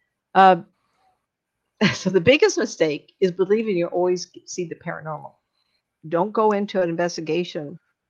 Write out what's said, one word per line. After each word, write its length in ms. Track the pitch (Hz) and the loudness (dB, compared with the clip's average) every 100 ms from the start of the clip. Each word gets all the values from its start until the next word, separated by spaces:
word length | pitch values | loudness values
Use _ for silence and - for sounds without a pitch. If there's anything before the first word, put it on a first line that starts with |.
| _ _ _ | _ _ _
Uh, 240 | - 190 180 - _ _ _ _ _ _ _ _ _ _ - | 6 6 6 0 _ _ _ _ _ _ _ _ _ _ -2
<laughs> 120 | 190 | 0
so 160 | 127 190 | 0 0
the 120 | 185 | 2
biggest 360 | 170 294 427 339 | 4 4 4 0
mistake 560 | 285 - 160 147 _ - | -4 -2 -2 -2 _ -2
is 120 | 190 | -2
believing 460 | 175 185 214 220 180 | 0 0 0 0 -2
you 100 | 170 | -2
always 380 | 180 180 180 - | -2 -2 -2 -6
g-, 140 | - - | -18 -14
see 200 | - 170 | -10 -10
the 80 | - | -10
paranormal. 580 | 175 160 156 151 135 _ _ _ _ _ _ _ 160 | -12 -12 -10 -12 -14 _ _ _ _ _ _ _ -4
Don't 240 | 165 202 | -2 0
go 180 | 214 214 | 0 0
into 300 | 202 202 202 | 0 -2 -2
an 80 | 175 | -2
investigation, 920 | 165 175 170 160 160 175 175 147 175 _ _ | -2 -4 -4 -4 -4 -4 -8 -12 -16 _ _